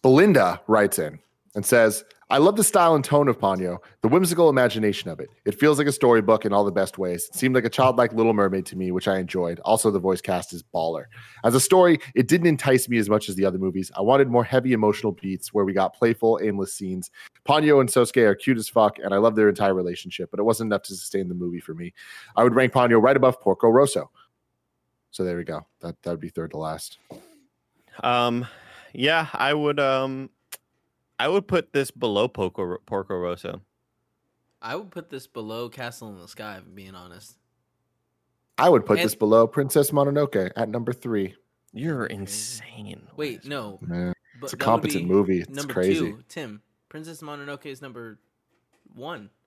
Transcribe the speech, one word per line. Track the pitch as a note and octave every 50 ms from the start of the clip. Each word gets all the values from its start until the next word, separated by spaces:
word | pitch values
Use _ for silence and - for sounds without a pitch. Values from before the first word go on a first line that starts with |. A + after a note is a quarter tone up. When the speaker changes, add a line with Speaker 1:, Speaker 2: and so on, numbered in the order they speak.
Speaker 1:
Belinda | - C3 C3 D3 F#3+ G#3+ F3 C3 G2 F2+ E2+ - -
writes | - A2 G#2+ G#2 G2 - -
in | D#2+ D2+ D2 - _ _ _ _ _ _ _
and | G#2 G2
says, | - B2+ A#2+ A2+ A2 G#2 - - _ _ _ _ _
"I | - C#3
love | D3+ F#3 G#3
the | A3+ G#3
style | - - G3 F3 E3+ D#3+
and | D3 C3+
tone | - D3 D3 C#3+
of | C3+ A2+
Ponyo, | - - G2 F#2+ F#2 F#2 F2+ F2 F2 _ - _ _
the | -
whimsical | A2 C3+ F3+ F#3+ E3 E3+ E3 E3+ D#3+
imagination | C#3 C3 B2+ A#2 - A2+ G#2+ G#2 G2+ - - F2
of | D#2+ D2
it. | - - _ _ _
It | G#2+ G2+ -
feels | D3 D3+ D3+
like | C3+ D3
a | C#3+
storybook | C3+ - - B2 A#2 A2+ G#2 G2 A2 G#2 -
in | G#2+ G2+
all | G2+ G#2
the | G2+
best | F2 G2 F#2+ - -
ways. | - F#2+ F2+ F2 F2 -
It | - -
seemed | - C3 C3 B2+
like | B2+ A2
a | A#2
childlike | - - C3 C3 B2 B2 A#2+ A2 A2+
Little | A2+ A2+ A2+ A2
Mermaid | G#2 G2+ F#2+ F#2+ F#2+ F2+
to | - -
me, | F#2 F#2 F#2
which | F2+ F#2 -
I | G#2 F#2+ F#2+
enjoyed. | F2+ E2+ - F#2 F2 E2+ E2+ E2+
Also, | - - A2 A2 - A2+
the | G2 F#2+
voice | F2 F#2+ F#2 F2+
cast | - - F#2 F2+ F2 - -
is | E2+ -
baller. | _ - E2+ E2 E2 E2 D2 - _ - - - - - - -
As | A2+ A#2
a | C3+
story, | - - F#3 F#3 F3+ F3+ E3 C#3+ - - -
it | - B2
didn't | - D3+ E3 E3
entice | F3 D3+ C3 - C#3 C3 C3 - -
me | A#2+
as | A#2 G#2 G2+
much | G#2+ G#2+ - -
as | F#2+
the | F#2 G2
other | G2 F2+ F#2
movies. | F#2+ F#2+ F2 F#2+ F#2 - -
I | -
wanted | G2 A2 C3+ C#3 C#3 B2+
more | A#2+ A#2+ A#2
heavy | - C3 C3 B2 C3 B2
emotional | A2 A2 G#2+ G#2 - - G#2+
beats | F#2 - - F#2+ F#2+ F2+ - - -
where | G#2+ G2
we | F#2+ F#2
got | F#2+ F#2+ F#2 -
playful, | _ A#2+ A#2 A2+ - - A2+ A2+ -
aimless | F#2+ G#2+ G2 G2 F#2+ - -
scenes. | - G2 F#2 F#2 F#2 F2+ - _ - - - _ _ _
Ponyo | - C#3+ D#3 D3+ D3+ D3 C3+
and | C3 A#2
Sosuke | - C3 A#2+ - - C3 A#2
are | G#2 G2
cute | - - - B2+
as | A2+ G#2+ -
fuck, | - A#2 G#2+ G2+ -
and | - - G2 G2
I |
love | G2 G#2+ A2+ G#2+
their | G#2+ G#2+ G#2
entire | F#2+ F2 G#2 G2 F#2+
relationship, | F#2 F2+ F2 F2 - - F#2 - - F2+ -
but | - F2+
it | G#2
wasn't | A#2 A2 A2+ A#2 A2
enough | G#2 G2 -
to | - G2
sustain | F2+ - - - G2 F#2+
the | F2+ F2+
movie | F2+ F2 F2 F3 E3+
for | - - D#3+
me. | E3 E2+ F2+ _ - - - - - - - -
I | - A#2+
would | B2 A2+
rank | B2+ C3 A#2+ -
Ponyo | C3 B2 A#2+ A#2 A2+ G#2+
right | B2+ C#3
above | C3+ C3 B2+ A#2+ -
Porco | - G2+ F#2 - - A#2
Rosso." | A2+ C3 C#3+ C#3 - F#2 D2 - _ _ _ _ _ _ _ _ _ _ _ _ _ _ _ _ _ _ _ _
So | - - F#2
there | F2+ F2
we | F2 E2+
go. | D#2 D#2 D2+ D#2+ _ _ _
That, | - E2+ D#2+ _ _
that | F2
would | F2 D#2+
be | D#2+ E2+
third | _ - E2 D#2
to | -
last. | D#2 D#2+ D#2 D#2 D#2+ - - - _ _ _ - - _ _ D#4+ _ _ _ _ _ _ _ _ _ _ _ - - A#2
Speaker 2:
Um, | B2 B2 A#2+ A#2+ A#2+ A#2+ A#2+ B2 - - - - - - - - - -
yeah, | - B2+ C#3+ D#3+ E3 D#3+ D3 -
I | - B2 C#3 D3
would, | D3+ D3 D3 C#3+ D3
um, | C#3 C3+ C3+ C3 C3+ C3+ C3 C3 C3+ - _ _ _ _ - _ _ _ _ _ _ _ _ _ _ _ _
I | - A#2+
would | D3 F3+ G3+ G3
put | - F#3+ E3+ - _
this | - C#3+ C3+ -
below | _ - B2+ A#2 G#2 G2+ A2
Porco, | B2 _ - G2 F2+ _ - F#2+ F2 F2+ - _
Porco | - A2+ G2 F#2+ _ G2
Rosso. | F2+ F2 F2 F2 E2+ - F#2 F#2 F#2 F#2+ _ _ _ _ _ _ _ _ _ _ _ _ _ _ _ _ _ _ _
Speaker 3:
I | - A2+ C3+
would | F3+ G#3+ F#3
put | _ F3 E3 _
this | C#3+ C3 B2+
below | _ _ A#2+ A2 G#2+ A2 A#2 A#2+ A#2
Castle | - C3+ B2 A#2+ A#2+ - A#2+ A2
in | G2+ F#2
the | F2
Sky, | - - - G#2+ G#2 G2
if | F#2+ F2
I'm | - F2+
being | G2+ F#2+ F#2+ F#2+
honest. | F2+ F2+ F2+ E2+ F#2+ - - _ _ _ _ _ _ _ _ _ _ _ _ _ _ _ _ _ _ _ _ _ _ _ _ _
Speaker 1:
I | - C3+ F3+
would | E3 A2+ -
put | - G#2 E3
Speaker 3:
And | F3
Speaker 1:
this | - -
below | - A2 G#2 A2 A2+ A2+
Princess | A2+ - D3 C#3 C3+ - D3+ C#3+ C#3+
Mononoke | D3+ C#3+ C#3 C#3+ C#3+ D3 D3 C#3 - G#2 F#2 F2+ -
at | A2+ A2+ G#2+
number | G#2+ A#2+ A#2 A2+ A#2+
three. | - - A#2+ A2+ G#2 F#2+ F#2 - _ _ _ _ _ _ _ _
Speaker 2:
You're | A2 C3+ E3 D3+ B2+ A2
Speaker 3:
Crazy. | - - G2+
Speaker 2:
insane, | G2 F#2 - - - - - - - - - - G#2 G2+ - - _ _ _
Speaker 3:
Wait, | - D3+ C#3 A#2 -
Speaker 2:
Wes. | -
Speaker 3:
no. | C3+ D3 C#3 A2+ G#2 G2 F#2
Speaker 1:
Man, | - F2 E2+ - - - - _ _ _ _ B2
Speaker 3:
But | C3
Speaker 1:
it's | C3+ -
a |
Speaker 3:
that | - -
would |
Speaker 1:
competent | A2 A2+ G2+ G2+ G#2 G2 F#2 E2+
Speaker 3:
be | F2+ F#2
Speaker 1:
movie. | G2+ G2+ F#2 F#2+ F2
It's | E2 -
Speaker 3:
number | C3+ C#3+ C#3+ C#3 -
Speaker 1:
crazy. | - - - - D#3+
Speaker 3:
two, | E3+ E3 G#2+ A#2 _
Tim. | _ - E3+ D3 A2+ G#2 G#2 _ _ _ _ _ _
Princess | - D#3 D#3 D#3+ E3 C#3+
Mononoke | D#3 D3 D3 C#3+ C#3+ C#3+ C#3+ C#3 _
is | D3 C3+ B2+
number | C#3+ C3 A#2 A#2+ A#2 A2+ G#2+ _ _ _ _ _ _ _ _ _ _ _ _ _ _ _ _
one. | A#2 B2+ D#3 F3 B2 G#2 G2 _ _ _